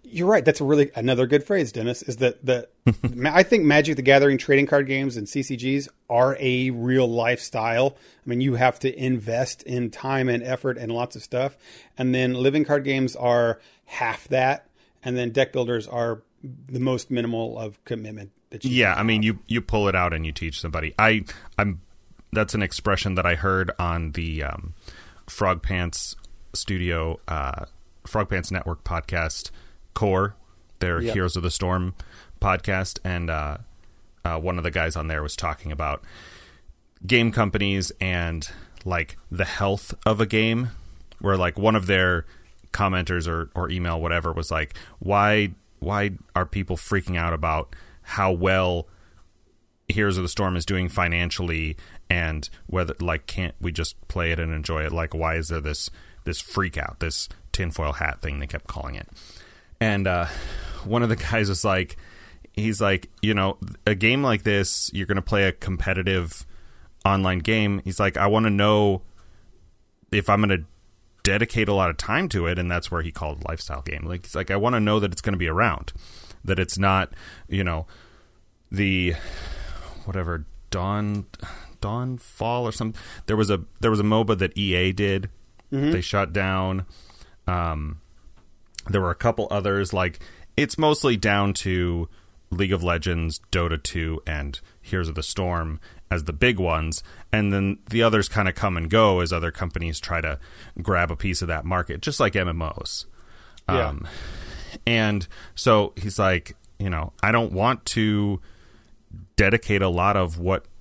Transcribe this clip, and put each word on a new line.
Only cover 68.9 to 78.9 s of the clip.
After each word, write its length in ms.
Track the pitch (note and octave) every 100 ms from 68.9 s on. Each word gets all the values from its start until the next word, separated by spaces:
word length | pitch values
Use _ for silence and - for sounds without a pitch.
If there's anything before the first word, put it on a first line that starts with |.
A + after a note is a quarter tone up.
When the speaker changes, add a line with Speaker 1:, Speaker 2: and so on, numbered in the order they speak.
| F#2+ - - - - - - - _ _ _ _
Speaker 2:
if 160 | G#2 G2
I'm 120 | G2+
gonna 240 | G#2 F#2 D#2 - - _ _ _
dedicate 460 | G2+ G2 A#2 A#2 G#2+
a 60 |
lot 160 | G2 F2+
of 60 | D#2+
time 320 | - B2 F#3+
to 160 | G2 E2
it," 120 | F2+
and 120 | F2
that's 200 | F2 -
where 120 | E2+
he 80 | E2
called 340 | - D#2 D2 D2
lifestyle 340 | E2 - C#2
game. 200 | - D2
Like, 200 | D#2 F2 -
he's 100 | -
like, 140 | F#2
"I 60 | G2
wanna 240 | A2+ A#2+
know 200 | G#2 G#2+
that 100 | G2+
it's 80 | F2
gonna 140 | A2 F#2
be 120 | E2+
around, 440 | E2 A2+ C#2+ - - - - - -
that 140 | - F#2+
it's 200 | F#2 F#2
not, 340 | G2 F#2+ F2+ - - - -
you 160 | F#2+
know, 220 | F2+ D#2+ D2+ - - - - _ _ _ _
the, 440 | G2 G2+